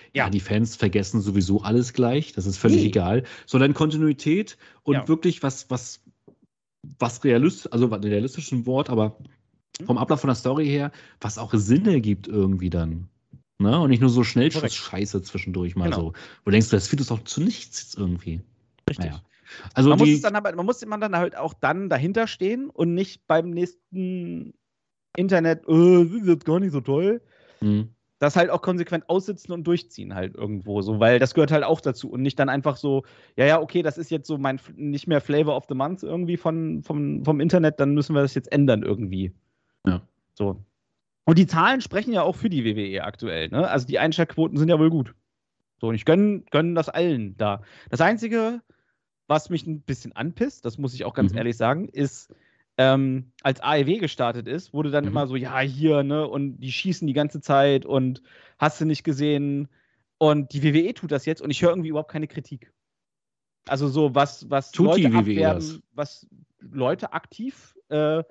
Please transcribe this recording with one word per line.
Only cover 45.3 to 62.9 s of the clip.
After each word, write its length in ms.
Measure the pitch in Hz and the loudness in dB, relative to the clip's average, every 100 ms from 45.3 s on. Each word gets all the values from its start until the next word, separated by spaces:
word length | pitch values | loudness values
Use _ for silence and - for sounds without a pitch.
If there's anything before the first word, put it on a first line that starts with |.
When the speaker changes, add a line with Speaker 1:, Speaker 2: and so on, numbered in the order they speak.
| _ _ _ _ _ | _ _ _ _ _
Speaker 2:
So, 80 | 113 | -4
und 60 | 113 | -2
ich 100 | - | 2
gönn, 400 | 175 208 196 - | 4 2 -2 -2
gönn 220 | 143 170 | 0 0
das 140 | 170 151 | -2 -2
allen 480 | - 175 135 104 95 | -2 -2 -2 -6 -4
da. 280 | 107 101 - - - | -4 -4 -10 -20 -10
Das 100 | 117 | 2
Einzige, 640 | 170 220 226 226 220 240 - _ _ _ _ _ _ | 2 2 -2 -2 -2 -6 -14 _ _ _ _ _ _
was 220 | 151 - | -2 0
mich 180 | 165 165 | -6 -6
ein 140 | 151 | -10
bisschen 320 | - 131 - | -8 -10 -10
anpisst, 500 | - 143 - 262 - | -8 -8 -4 -6 -4
das 140 | 120 113 | -10 -6
muss 160 | 139 | -8
ich 100 | 123 | -6
auch 100 | - | -8
ganz 200 | - 98 | -2 -2
Speaker 1:
Mhm. 60 | 107 | 0
Speaker 2:
ehrlich 180 | 117 117 | -4 -2
sagen, 320 | 117 151 208 | 0 0 -4
ist, 440 | - 143 - - _ _ _ _ - | -4 -6 -6 -20 _ _ _ _ 2
ähm, 560 | 131 135 135 131 127 _ | 4 4 2 -4 -8 _
als 180 | 135 131 | -4 -2
A 160 | 131 151 | 0 0
E 100 | 139 | 0
W 100 | 214 | -2
gestartet 500 | 165 - 120 117 104 | -4 -2 -4 -4 -8
ist, 260 | 151 - | -10 -8
wurde 160 | 143 151 | -6 -2
dann 140 | 143 | -2
Speaker 1:
Mhm. 60 | 147 | -2
Speaker 2:
immer 180 | 147 139 | -2 -2
so, 80 | 131 | -4
"Ja, 240 | 131 131 | -4 -2
hier, 440 | 139 131 156 147 | -4 0 2 2
ne, 220 | 139 151 151 | 2 -2 -4
und 340 | 135 139 - | -4 -6 -8
die 120 | 127 | -10
schießen 340 | - 190 170 151 | -6 -6 -4 -2
die 80 | |
ganze 280 | 135 147 151 | -2 -2 -4
Zeit 440 | - 139 143 139 - | 0 4 4 2 0
und 360 | 135 131 127 - - - _ | -2 0 -4 -14 -20 -20 _
hast 220 | 151 - | -2 0
du 60 | 156 | -2
nicht 180 | 147 | -2
gesehen." 640 | - 135 147 147 143 143 143 _ _ _ _ _ | -4 -2 0 0 -2 -4 -8 _ _ _ _ _
Und 340 | 156 151 135 | 4 4 0
die 100 | 143 | 0
W 100 | 151 | 2
W 140 | 151 180 | 2 0
E 60 | |
tut 180 | - 160 | -4 -4
das 140 | 143 - | -4 -4
jetzt 160 | 160 | -6
und 80 | - | -6
ich 120 | 139 | 0
höre 100 | 175 | 2
irgendwie 180 | 180 160 | 2 -4
überhaupt 220 | 151 151 | -6 -6
keine 160 | 156 151 | -8 -8
Kritik. 440 | - - 131 - _ _ | -10 -14 -18 -20 _ _